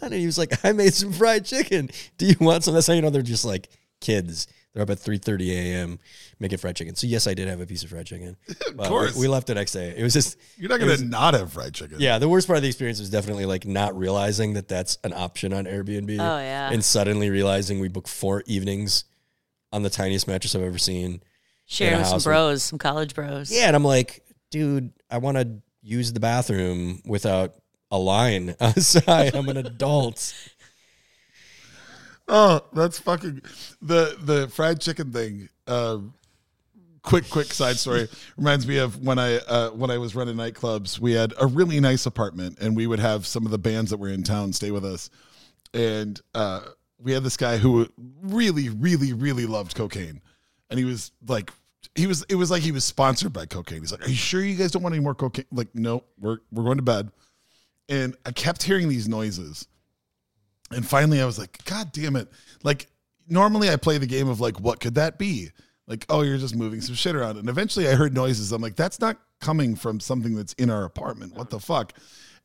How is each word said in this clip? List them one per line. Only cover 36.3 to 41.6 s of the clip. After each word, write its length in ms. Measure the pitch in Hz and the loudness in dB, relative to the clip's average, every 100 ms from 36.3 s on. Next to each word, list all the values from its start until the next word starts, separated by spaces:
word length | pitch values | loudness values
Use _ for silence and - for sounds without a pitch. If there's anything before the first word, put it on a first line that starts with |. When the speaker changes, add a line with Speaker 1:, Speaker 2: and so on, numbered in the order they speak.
| _ _ _ _ _ 175 160 | _ _ _ _ _ _ _
Speaker 2:
quick, 260 | - 175 - | 2 2 2
quick 240 | 160 147 | -4 -4
side 240 | - 131 123 | -2 -2 -2
story 300 | - 120 113 - | 0 -2 -2 -8
Speaker 1:
<laughs> 140 | - - | -16 -2
Speaker 2:
reminds 280 | 147 143 123 | 2 2 2
me 120 | 139 | 0
of 240 | 127 101 131 | 0 -2 0
when 140 | 127 | 2
I, 180 | 123 120 | 2 0
uh, 320 | - 120 113 | 2 0 0
when 220 | 113 127 | -2 -2
I 80 | 120 | -2
was 160 | 120 107 | -4 -6
running 200 | 123 113 | -6 -6
nightclubs, 600 | 117 117 117 110 98 - | -6 -6 -4 -4 -4 -2
we 120 | 120 | 2
had 220 | 117 113 - | 2 2 2
a 60 | 135 | 2
really 340 | 131 | 4